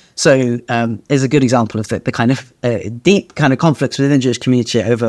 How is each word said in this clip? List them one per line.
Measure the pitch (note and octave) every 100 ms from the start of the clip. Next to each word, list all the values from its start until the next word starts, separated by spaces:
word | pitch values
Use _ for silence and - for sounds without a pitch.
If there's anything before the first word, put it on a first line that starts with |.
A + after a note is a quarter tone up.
| _ -
So, | D#3+ C3 B2 A#2+ -
um, | A#2+ A#2 A2 -
is | C#3+
a | C3
good | C#3+
example | B2+ B2 A2 A2
of | G#2+
the, | G#2
the | -
kind | - A#2
of, | C3+ - _
uh, | B2 A2+ F#2+ A#2+
deep | F3 G3+ - -
kind | D3+
of | C3
conflicts | E3 C3+ C3 -
within | C#3
the | C#3+
Jewish | B2+ A#2
community | - B2+ A#2 A#2
over, | G2+ A#2